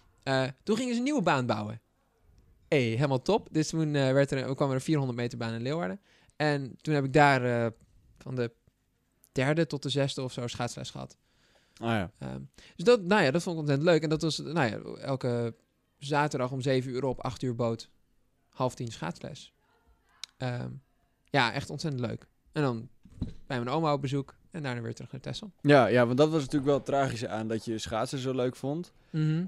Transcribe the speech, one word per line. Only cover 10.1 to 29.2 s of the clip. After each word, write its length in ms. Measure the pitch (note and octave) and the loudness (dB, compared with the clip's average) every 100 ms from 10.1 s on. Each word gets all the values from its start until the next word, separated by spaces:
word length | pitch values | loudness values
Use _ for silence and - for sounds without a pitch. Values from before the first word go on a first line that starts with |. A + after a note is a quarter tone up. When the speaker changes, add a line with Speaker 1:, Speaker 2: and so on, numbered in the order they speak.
| - | -2
Speaker 1:
of 100 | B2+ | -6
zo 140 | - A#2+ | -6 -8
schaatsles 440 | - A#2+ - B2+ | -4 -6 -6 -12
gehad. 260 | C3 C3 - _ _ _ _ _ - | -12 -14 -16 _ _ _ _ _ -8
Speaker 2:
Ah 120 | A#2 | -2
ja. 220 | A2 F2 - | -2 -2 -8
Speaker 1:
Ehm, 220 | C2 C2 C#2 _ - - | -10 -10 -12 _ -20 -2
dus 80 | |
dat, 180 | F3+ A#3+ | 4 4
nou 200 | F3 G#3 | 4 4
ja, 80 | C#3+ | 4
dat 120 | E3 | 2
vond 120 | F#3 | -2
ik 60 | E3 | -4
ontzettend 300 | D3 C#3 E3+ | 0 2 4
leuk. 120 | D#3+ | 4
En 60 | D#3 | 4
dat 140 | D#3 | 0
was, 160 | D#3+ C#3+ | -2 -4
nou 320 | C#3 E3 B2 | -4 0 0
ja, 300 | G#2 G#2+ A2+ | -2 -10 -10
elke 540 | - C3+ B2+ A#2+ A#2 - _ _ _ - | -6 -4 -2 -2 -4 -6 _ _ _ -16
zaterdag 540 | C#3 D3 D3 C#3 B2 | -2 0 0 0 -2
om 80 | C3+ | -2
zeven 300 | B2+ C3 B2+ | 0 0 0
uur 120 | B2 | -4
op, 160 | C3+ A#2+ | -4 -4
acht 220 | B2+ - | -6 -4
uur 120 | C3 | -4
boot, 360 | A#2 A#2 A2+ - _ _ _ _ _ _ | -2 -2 -2 -8 _ _ _ _ _ _
half 260 | - C3 | -4 -4
tien 140 | - A#2+ | -4 -10
schaatsles. 600 | - - - - - - _ _ _ _ _ _ - - - | -8 -10 -8 -12 -14 -20 _ _ _ _ _ _ -20 -18 -8
Ehm, 320 | B2+ B2 B2+ C3+ _ _ _ _ | -6 -6 -8 -12 _ _ _ _
ja, 280 | _ C#3 A#2 | _ 2 2
echt 180 | B2+ - | 0 -8
ontzettend 360 | D3 E3 C3 A#2 | -6 -6 -4 -4
leuk. 200 | A2+ - _ _ | -6 -12 _ _
En 100 | D#3 | -2
dan 260 | C#3 A2+ B2 - - - - - - | 0 -2 -8 -20 -18 -8 -8 -8 -6
bij 120 | B2+ | -4
mijn 100 | A#2+ | -2
oma 240 | D3+ D#3+ | 0 2
op 80 | C#3+ | 0
bezoek 340 | C3+ C#3 C3+ - _ | 0 -4 -6 -14 _
en 120 | E3+ | -10
daarna 180 | C#3 B2 | -6 -6
weer 140 | A#2 | -6
terug 180 | A#2 A#2+ | -10 -12
naar 80 | C3 | -12
Texel. 320 | - B2+ G#3 - | -10 -10 -12 -2
Speaker 2:
Ja, 260 | C#3+ C#3+ G#2+ | 6 8 8
ja, 200 | B2 A#2+ | 6 4
want 120 | B2+ | 6
dat 100 | D#3 | 4
was 100 | D#3+ | 4
natuurlijk 240 | C3 D3+ C3+ | 0 0 2
wel 80 | C#3 | 0
het 80 | |
tragische 440 | - C#3 C3+ A#2 A#2 | 2 0 0 -2 -6
aan 200 | G#2 A2 | -4 -4
dat 160 | A2+ | -4
je 140 | A#2 A2 | -4 -6
schaatsen 400 | - A2 C3 C#3 | -4 -4 -4 -4
zo 140 | B2+ | -4
leuk 220 | C3 B2 B2 | -2 -2 -2
vond. 360 | C3 D#3 F3 _ _ | -6 -6 -8 _ _
Speaker 1:
Mhm. 340 | D#3 | -2